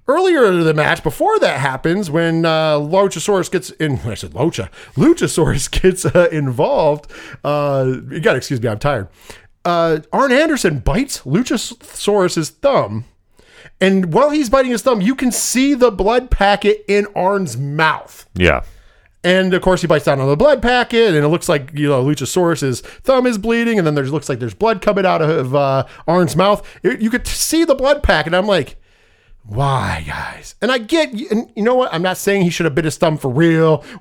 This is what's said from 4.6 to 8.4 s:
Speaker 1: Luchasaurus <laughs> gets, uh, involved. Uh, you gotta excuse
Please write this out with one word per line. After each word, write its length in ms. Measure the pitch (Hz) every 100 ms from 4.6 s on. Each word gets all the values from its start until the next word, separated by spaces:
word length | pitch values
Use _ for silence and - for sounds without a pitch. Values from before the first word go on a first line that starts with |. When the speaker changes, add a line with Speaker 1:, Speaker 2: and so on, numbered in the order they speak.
| 92 - - -
Speaker 1:
Luchasaurus 720 | 254 339 151 - 143 - -
<laughs> 100 | -
gets, 220 | 190 180
uh, 240 | 147 170 170
involved. 800 | 160 139 120 196 269 156 147 - - - -
Uh, 480 | 143 147 143 135 131 127 123
you 100 | 151
gotta 160 | 208
excuse 240 | 139